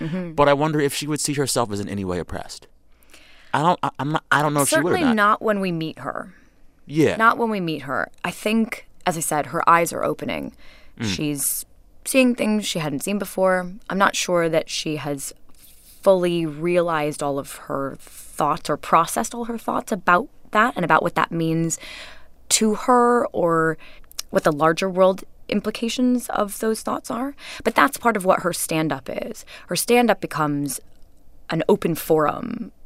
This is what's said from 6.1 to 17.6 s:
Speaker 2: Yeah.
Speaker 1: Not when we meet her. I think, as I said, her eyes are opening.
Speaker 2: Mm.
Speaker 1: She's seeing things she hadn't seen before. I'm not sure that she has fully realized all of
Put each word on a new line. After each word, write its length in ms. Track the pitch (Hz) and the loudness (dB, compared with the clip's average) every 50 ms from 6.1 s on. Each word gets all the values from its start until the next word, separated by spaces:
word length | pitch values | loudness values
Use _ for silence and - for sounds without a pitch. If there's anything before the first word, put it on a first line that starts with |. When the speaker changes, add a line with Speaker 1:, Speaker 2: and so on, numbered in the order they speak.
| - - - 190 - - - _ _ _ - - _ _ - | -8 -8 -10 -12 -16 -20 -20 _ _ _ -20 -20 _ _ -18
Speaker 2:
Yeah. 280 | - 143 156 151 113 85 | -4 2 4 4 4 4
Speaker 1:
Not 220 | - 220 233 - - | 4 4 4 4 4
when 120 | 233 226 | 0 -2
we 100 | 220 202 | -2 -2
meet 220 | 180 165 156 143 131 | -2 -4 -4 -6 -6
her. 280 | 139 131 113 76 - - - - | -4 -4 -4 -4 -4 -8 -8 -8
I 60 | 180 | -8
think, 580 | 175 - - 214 214 226 226 220 - - - - - - - | -8 -4 -2 0 2 2 2 0 -2 -10 -14 -20 -20 -4 -2
as 140 | 185 165 165 | -2 -2 -2
I 20 | |
said, 260 | 160 - 156 151 139 | -2 -2 -2 -2 -4
her 220 | - - 165 - - | -2 -4 0 4 6
eyes 240 | 170 170 170 165 - | 6 6 6 2 -2
are 100 | - - | -2 -2
opening. 520 | - 151 - - - - 76 69 - - - - - - - - - - - | -2 -2 -4 -4 -6 -6 -6 -6 -8 -12 -16 -20 -20 -20 -20 -20 -20 -10 -6
Speaker 2:
Mm. 160 | 117 107 95 | -4 -4 -2
Speaker 1:
She's 520 | - 156 147 147 139 139 - - - - - - - - - _ - - | -2 -2 -4 -2 -2 -2 -4 -4 -4 -8 -12 -18 -20 -20 -20 _ -14 -10
seeing 280 | - - 269 254 247 240 | 0 4 4 4 4 4
things 300 | - - 214 214 214 202 | 2 0 0 0 0 -2
she 140 | - - 180 | -2 -4 -2
hadn't 220 | 156 151 143 139 | -2 -2 -4 -4
seen 180 | - 190 202 208 | -4 -4 -4 -4
before. 520 | - - - - 190 190 185 185 180 180 185 - - - | -4 -6 -2 0 2 2 2 2 0 -4 -10 -14 -10 -6
I'm 80 | - 190 | 0 2
not 180 | 196 - - | 2 2 2
sure 320 | - - - 180 175 165 165 | 0 -2 0 2 2 2 2
that 220 | 156 156 151 - | 2 0 0 -2
she 260 | - - - 165 151 | -6 -6 -4 -4 -6
has 380 | 147 131 147 147 139 - - - - - - - - - - - - - - - - - | -6 -4 -6 -6 -6 -8 -12 -14 -16 -20 -20 -20 -20 -20 -20 -20 -20 -20 -20 -20 0 4
fully 440 | 202 190 185 175 180 175 170 165 | 4 4 6 4 2 0 0 -2
realized 760 | 156 147 147 156 175 175 180 170 175 165 151 151 151 147 - 151 | -2 -4 -4 -2 0 2 2 2 2 0 0 -2 -2 -4 -4 -4
all 160 | 143 139 139 | -4 -2 -4
of 180 | 139 - - - | -6 -8 -12 -16